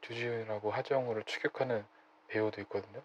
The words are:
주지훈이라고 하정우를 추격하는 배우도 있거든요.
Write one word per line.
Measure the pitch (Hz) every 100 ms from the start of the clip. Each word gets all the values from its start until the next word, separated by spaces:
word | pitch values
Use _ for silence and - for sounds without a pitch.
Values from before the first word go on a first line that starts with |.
주지훈이라고 | - 117 120 117 110 107 107
하정우를 | 104 - 135 123 110
추격하는 | 107 - 151 - 131 117 104 - - - _
배우도 | 110 107 104
있거든요. | 98 101 - 107